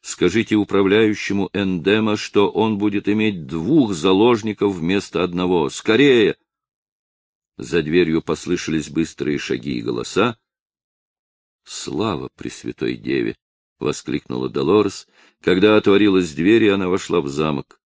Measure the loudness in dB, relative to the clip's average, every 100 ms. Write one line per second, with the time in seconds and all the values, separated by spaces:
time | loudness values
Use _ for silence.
0 | -14 -2 0 0 0 0 0 0 2 4
1 | 2 0 -4 -4 -2 -2 -2 -2 0 0
2 | 0 -4 -2 0 2 2 -2 0 -2 -2
3 | -2 0 0 -2 -8 -6 0 2 2 0
4 | 2 4 4 4 -2 -2 -2 0 -2 -2
5 | -2 -4 -2 -2 0 2 0 -4 0 4
6 | 6 6 4 0 _ _ _ _ _ _
7 | _ _ _ _ _ _ -4 -2 0 0
8 | 2 -2 -4 -8 -4 -6 -4 -6 -4 -4
9 | -6 -6 -6 -6 -6 -8 -6 -8 -6 -8
10 | -6 -2 -2 -4 _ _ _ _ _ _
11 | _ _ _ _ _ _ _ -12 -8 -4
12 | -4 -4 -8 _ -14 -12 -14 -8 -6 -6
13 | -4 -4 -4 -8 _ _ _ _ -6 -6
14 | -6 -8 _ -8 -6 -4 2 2 2 -4
15 | -20 _ _ _ 0 2 4 4 4 4
16 | 4 2 0 -2 2 4 4 2 -2 -4
17 | -2 -4 -2 -2 -2 -4 -8 _